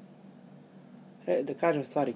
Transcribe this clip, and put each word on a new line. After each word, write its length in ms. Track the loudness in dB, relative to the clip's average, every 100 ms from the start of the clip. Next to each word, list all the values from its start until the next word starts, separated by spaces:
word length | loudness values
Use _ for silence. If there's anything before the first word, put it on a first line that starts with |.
| -20 -20 -20 -20 -20 -20 -20 -20 -20 -20 -20 -10 0
re-, 160 | 0
da 120 | 0
kažem 300 | 0 2 2
stvari 300 | 0 -2 -2